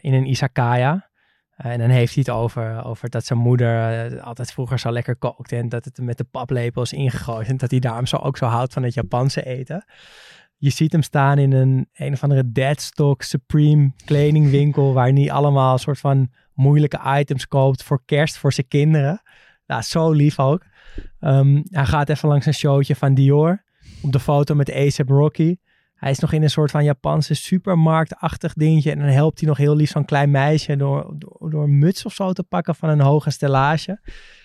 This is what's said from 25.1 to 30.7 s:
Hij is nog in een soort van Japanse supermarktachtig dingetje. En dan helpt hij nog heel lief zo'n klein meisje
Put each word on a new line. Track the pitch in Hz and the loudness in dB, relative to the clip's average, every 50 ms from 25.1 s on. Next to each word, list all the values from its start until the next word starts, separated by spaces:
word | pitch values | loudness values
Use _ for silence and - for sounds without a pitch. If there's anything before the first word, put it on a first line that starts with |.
| 139 139 147 151 - - 160 165 180 - _ _ _ _ _ _ _ | 4 4 4 2 2 0 0 0 0 -2 _ _ _ _ _ _ _
Hij | _ - 139 | _ -4 -4
is | 139 - | -2 -2
nog | 165 - | -2 0
in | 160 156 | 0 2
een | 156 147 | 2 2
soort | - 160 151 143 | 2 2 0 0
van | - 147 147 | 0 2 2
Japanse | 147 139 - - 147 151 156 147 - 151 | 0 0 0 -2 -2 0 0 0 0 -2
supermarktachtig | - - - 190 180 - 190 180 165 160 160 160 160 156 - - - - 160 - - - 165 - | -4 -2 -2 -2 -2 0 0 2 2 4 4 2 2 0 -2 -4 -8 -8 -8 -6 -6 -8 -6 -2
dingetje. | 156 151 156 160 156 135 156 | 0 2 2 4 2 2 0
En | 147 143 | -2 0
dan | 143 143 | 0 2
helpt | 131 139 151 160 - - | 2 4 2 2 0 -2
hij | 160 156 | -2 -2
nog | 143 139 | 0 2
heel | 147 147 151 | 2 2 2
lief | 151 151 - | 2 0 0
zo'n | - 151 139 | 0 -4 -2
klein | - 147 139 143 143 | -2 0 0 2 2
meisje | 143 135 139 151 160 151 - - | 2 2 2 2 0 0 -2 -2